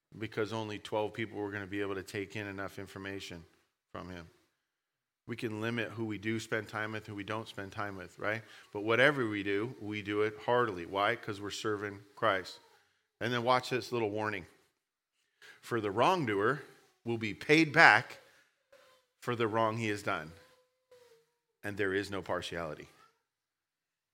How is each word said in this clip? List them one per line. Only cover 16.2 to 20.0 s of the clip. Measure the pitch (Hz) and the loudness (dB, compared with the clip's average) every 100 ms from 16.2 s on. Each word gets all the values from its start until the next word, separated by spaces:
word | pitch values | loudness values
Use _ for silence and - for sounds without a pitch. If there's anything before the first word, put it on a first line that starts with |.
| 120 98 110 143 - - _ _ 117 | 2 2 2 0 -6 -20 _ _ -4
will | 117 | -2
be | 107 | -4
paid | 90 - 156 156 | -4 6 6 8
back | 143 151 107 - - - - _ _ _ - - _ _ _ | 10 10 10 4 -10 -20 -20 _ _ _ -20 -20 _ _ _
for | - | -4
the | 117 113 | 0 2
wrong | 113 110 113 | 4 2 2
he | 110 | 0
has | 104 | -2